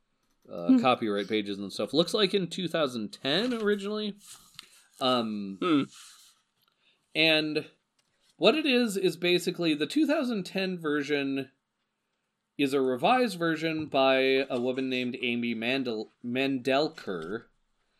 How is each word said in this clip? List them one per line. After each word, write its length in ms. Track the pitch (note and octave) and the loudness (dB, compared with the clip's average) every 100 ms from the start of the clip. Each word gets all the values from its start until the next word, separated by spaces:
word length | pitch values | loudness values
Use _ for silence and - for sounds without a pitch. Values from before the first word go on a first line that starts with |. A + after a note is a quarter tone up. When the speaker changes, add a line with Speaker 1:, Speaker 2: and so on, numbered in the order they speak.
| _ _ _ _ _ | _ _ _ _ _
Speaker 1:
uh, 180 | G2 F2 | -6 2
Speaker 2:
Hmm. 120 | C4 | 4
Speaker 1:
copyright 480 | C3 A#2+ A2 G2+ G2 | 4 2 0 -2 0
pages 300 | A2 G2+ G2 | -2 -2 -6
and 120 | G2 | -8
stuff. 220 | - G#2 | -6 -2
Looks 220 | C#3 E3+ | 0 2
like 180 | G#3+ G3 | 2 0
in 160 | G3+ F3+ | 0 -2
two 200 | - E3+ | -4 -4
thousand 440 | E3+ C#3+ B2 G#2 | -2 -2 -2 -8
ten 400 | - C3+ D#3+ B3 | -6 -2 -2 -2
originally. 640 | A#3 G#3 G#3 G3 G#3+ G#3+ G3+ - - - - - _ _ - | -2 0 -2 -2 -6 -6 -8 -18 -20 -20 -20 -20 _ _ -2
Um, 600 | C3 B2 A2 G#2 G2 F#2+ | 0 2 0 -4 -6 -4
Speaker 2:
Hmm. 220 | F3+ D3 - - - - - _ _ _ _ _ _ _ _ | 2 2 0 -8 -20 -20 -20 _ _ _ _ _ _ _ _
Speaker 1:
and 520 | D#3 D#3+ D#3 D#3 D3+ D3 _ _ _ _ _ _ _ | 2 4 4 2 -4 -6 _ _ _ _ _ _ _
what 180 | F#3+ | 4
it 120 | D4+ D4+ | 4 2
is, 300 | B3 A#3+ G3 | 2 2 0
is 200 | F#3 D#3 | 0 0
basically 580 | F3 F3 F3 E3+ E3+ | 0 2 0 -2 0
the 120 | D3+ D3+ | 0 0
two 200 | D4 C#4+ | 0 2
thousand 380 | D#4+ B3 A3 | 2 0 -4
ten 340 | F3 F#3+ F#3+ F3+ | -4 -4 -4 -4
version 720 | D#3+ D3 C#3 D3 C#3 C3+ C3 _ _ _ _ _ _ _ _ _ _ - | -2 -2 0 0 0 -4 -6 _ _ _ _ _ _ _ _ _ _ -2
is 160 | C#3 | 0
a 80 | C#3 | 2
revised 580 | C3 B2 F3 B3+ B3 F3+ | 2 2 2 4 2 0
version 480 | E3 D#3 D#3+ D#3 D3+ | -2 0 -2 -4 -2
by 600 | C#3 C3+ C3 C3 C3+ C#3 | 2 4 6 4 2 2
a 100 | B2+ | -2
woman 280 | B2 B2+ C3 | -2 -2 -2
named 280 | B2+ B2 A#2+ | -2 -4 -4
Amy 340 | B2 A#2+ A#2+ | -4 -2 -2
Mandel-, 580 | A2+ A#2 C3+ B2 A2 G#2+ _ | -2 -2 -2 -2 -6 -8 _
Mandelker 1200 | A#2+ B2 C3+ C3+ B2 C3+ D#3 - - F2+ E2 A2+ - _ _ _ _ _ | -6 -2 -2 -2 0 2 0 -4 -8 -8 -6 -10 -10 _ _ _ _ _